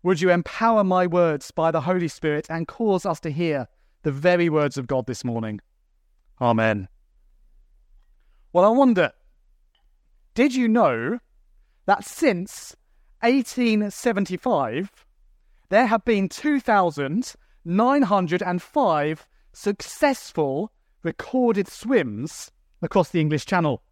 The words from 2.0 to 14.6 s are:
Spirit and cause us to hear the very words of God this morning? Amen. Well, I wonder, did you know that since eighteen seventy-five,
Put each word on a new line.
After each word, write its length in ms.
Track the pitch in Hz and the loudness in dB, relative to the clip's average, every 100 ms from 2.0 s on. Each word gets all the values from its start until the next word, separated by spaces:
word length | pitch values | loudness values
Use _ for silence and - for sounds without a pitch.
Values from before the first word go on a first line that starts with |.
| 170 | -2
Spirit 380 | - 156 147 - | -4 -4 -4 -4
and 180 | 165 170 | -8 -8
cause 380 | - 226 185 196 | -4 0 0 -2
us 140 | 160 | -6
to 100 | 165 | -6
hear 380 | 143 170 143 120 _ _ _ | -4 -2 -2 -6 _ _ _
the 100 | 156 | -6
very 380 | 139 170 175 170 | 0 2 4 2
words 260 | 151 147 139 | 2 0 -4
of 100 | 123 | -4
God 200 | 131 123 | -4 -4
this 180 | 120 | -6
morning? 360 | 127 117 110 104 _ _ _ _ _ _ _ _ | -6 -6 -6 -10 _ _ _ _ _ _ _ _
Amen. 480 | 120 113 110 101 92 _ _ _ _ _ _ _ _ _ _ - _ _ _ _ _ | 0 2 2 0 -6 _ _ _ _ _ _ _ _ _ _ -20 _ _ _ _ _
Well, 140 | - 196 | 4 4
I 20 | |
wonder, 440 | 240 269 202 156 - _ _ _ _ _ _ _ _ _ _ _ | 6 4 4 0 -2 _ _ _ _ _ _ _ _ _ _ _
did 200 | - 277 | 0 0
you 140 | 254 233 | 2 2
know 520 | 226 175 117 123 233 _ _ _ _ _ _ - | 4 2 2 -4 -6 _ _ _ _ _ _ -2
that 180 | 202 | -2
since 720 | - - 311 180 190 - - - _ _ _ _ | -2 0 0 0 -6 -14 -20 -20 _ _ _ _
eighteen 680 | 233 269 233 - 240 214 208 | 0 2 0 -2 0 0 -2
seventy-five, 1000 | - 247 202 196 180 254 185 | -4 -2 -2 -4 -4 -2 -2